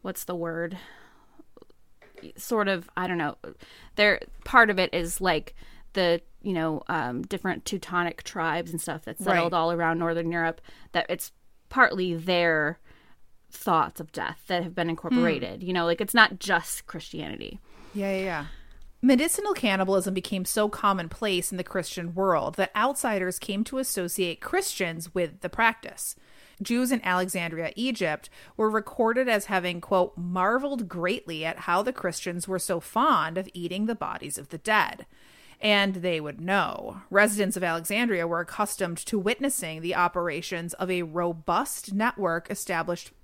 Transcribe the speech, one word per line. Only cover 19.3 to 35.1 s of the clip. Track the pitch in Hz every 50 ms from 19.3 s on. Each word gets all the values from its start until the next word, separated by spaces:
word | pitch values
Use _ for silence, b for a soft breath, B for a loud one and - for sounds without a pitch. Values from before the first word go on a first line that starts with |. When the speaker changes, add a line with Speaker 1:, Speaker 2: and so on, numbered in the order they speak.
| - - 415 415 381
Speaker 2:
cannibalism | - - 226 190 196 190 185 196 190 180 196 190
became | 190 175 - 208 190 185
so | - - 220 214
commonplace | 214 208 - - 208 196 185 170 165 - - 233 208 190 175 170 -
in | 196
the | 180 175
Christian | - - 190 165 - - 185 170 170 170
world | 180 196 190 175 156 - - 170
that | - 190 - -
outsiders | 214 220 262 285 - - 247 214 196 185 180 185 -
came | - - 196 196 226
to | - -
associate | 262 269 - - 202 180 175 - - 185 175 160 -
Christians | - - - 370 392 - - - 190 170 165 165 165 170 -
with | 185 175 156 160 -
the | - 175
practice. | - - 226 226 226 - - - - - - - - b b b b b b b b b
Jews | 202 - 233 240 254 247
in | 269 233 -
Alexandria, | 185 180 180 185 185 - 185 170 170 165 160 170 156 -
Egypt, | - 240 262 247 - 190 160 151 - - - B B B B B
were | B 220 220
recorded | 214 220 208 - - - 233 220 233 247 262 247
as | 226 208 202
having, | - 208 185 175 180 175 175
quote, | - - 202 185 180 175 -
"marveled | - 175 175 175 185 180 196 226 262 269 285 277 247 226 170
greatly | 175 180 170 180 214 254 - - 165 156 156
at | 160 160 175
how | 175 - 175 180
the | 214 254 254
Christians | - - 180 170 - - 185 175 180 170 -
were | 190 180
so | - - 180 170
fond | - - - 220 254 311 269 180 151 160 165
of | 185 185 190 _
eating | 180 170 165 175 196 214
the | 220 233
bodies | 214 - - - - - 147 147
of | - - -
the | -
dead." | 160 - - 214 208 160 - - - - -